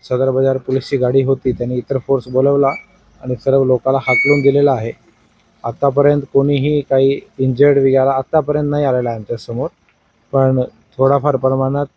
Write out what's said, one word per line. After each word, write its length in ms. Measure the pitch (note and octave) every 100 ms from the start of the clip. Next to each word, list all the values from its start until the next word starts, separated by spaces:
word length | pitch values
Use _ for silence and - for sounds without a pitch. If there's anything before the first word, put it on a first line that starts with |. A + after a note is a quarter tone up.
| -
सदर 220 | B2+ C3
बाजार 260 | C3 C3+ C3
पोलीसची 400 | - C3 C3 C#3
गाडी 260 | B2 C3+
होती, 300 | C3 C3 -
त्यांनी 220 | A#2+ B2
इतर 240 | B2+ A#2 C3+
फोर्स 300 | - C3+ A#2+
बोलवला 400 | B2+ C#3 C#3+ C#3 D3 - _ - -
आणि 140 | B2+ B2
सर्व 280 | - C3+
लोकांना 340 | C3+ B2+ - C3+
हाकलून 400 | B2+ B2 C3+ C#3+
दिलेला 300 | C#3 C#3 C#3+
आहे. 200 | B2+ A2+ - _ _ _ _ _ _
आतापर्यंत 580 | A#2 A#2 C#3+ C3+ C#3+ D3 C#3
कोणीही 480 | C3+ C#3 C#3+ C#3 D3+
काही 400 | C#3 C3+ C3+ C#3 - -
इंजर्ड 400 | C3 B2 C#3+ C#3
वगैरे 180 | C3+ C3
आतापर्यंत 760 | C3 C3+ C3 D#3+ C#3+ D3 D3
नाही 140 | D3
आलेला 240 | C#3+ B2+ A#2+
आहे 100 | A#2
आमच्यासमोर, 500 | G#2 A#2 - A#2 D3+ _ _ _ _ _ _
पण 280 | C#3 C3+ C3 B2+ _ _ -
थोडाफार 380 | C3+ C#3 C#3 C3+
प्रमाणात 500 | C3 C3+ C3 C#3 C#3+